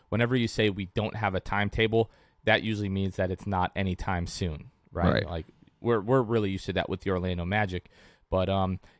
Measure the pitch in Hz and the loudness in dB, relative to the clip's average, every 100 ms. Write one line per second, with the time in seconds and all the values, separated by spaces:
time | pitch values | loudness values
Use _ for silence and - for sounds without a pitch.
0 | - 104 120 127 117 - 110 98 92 - | -4 0 2 2 0 2 2 2 -4 -4
1 | 104 110 101 92 - 101 101 - 110 113 | -4 -2 -2 -2 -2 -2 0 2 2 2
2 | 110 - _ _ - 107 110 104 101 95 | 0 -4 _ _ 2 2 2 -2 -2 0
3 | 98 92 92 90 104 95 90 - 95 90 | -2 0 -2 -2 -2 0 0 0 -2 -2
4 | - 87 87 - 90 73 - _ _ 85 | -2 -2 -4 -4 -4 -4 -12 _ _ 0
5 | 85 57 - 85 - - - _ 113 113 | 2 2 0 -6 -10 -18 -20 _ 0 0
6 | 101 131 110 113 101 95 - 92 - 92 | 2 2 4 2 0 -2 -2 -2 -2 -2
7 | 98 92 90 87 87 104 104 90 - - | 0 0 0 -2 -2 0 0 -4 -10 -20
8 | - _ - 92 92 98 95 95 - _ | -20 _ -2 0 2 2 0 -2 -8 _